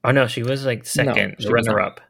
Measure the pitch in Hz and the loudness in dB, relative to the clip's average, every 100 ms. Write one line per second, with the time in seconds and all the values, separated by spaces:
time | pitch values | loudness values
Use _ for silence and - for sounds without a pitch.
0 | 120 135 120 120 120 135 135 113 - - | 4 2 2 -2 -4 -2 -2 -4 -4 -2
1 | 135 110 98 - 107 117 113 104 101 - | 0 0 -2 -4 0 0 2 0 -2 -6